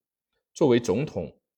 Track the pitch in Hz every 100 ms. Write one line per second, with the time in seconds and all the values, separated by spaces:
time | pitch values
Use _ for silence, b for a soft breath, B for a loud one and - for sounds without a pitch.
0 | _ _ _ _ _ - 139 113 117 98
1 | 151 101 80 - _